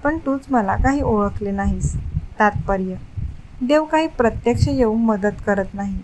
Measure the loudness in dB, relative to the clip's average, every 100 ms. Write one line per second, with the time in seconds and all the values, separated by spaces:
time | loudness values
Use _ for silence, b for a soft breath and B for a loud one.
0 | 0 -2 -2 -4 0 0 2 2 2 2
1 | 2 2 0 -2 -4 -2 0 0 -2 -2
2 | -4 -6 -6 0 0 0 -2 -2 -2 -6
3 | -10 -8 -8 -10 -14 -6 2 2 4 0
4 | 0 0 0 2 0 4 4 4 2 4
5 | 2 2 0 -2 -2 0 -2 -4 -6 -6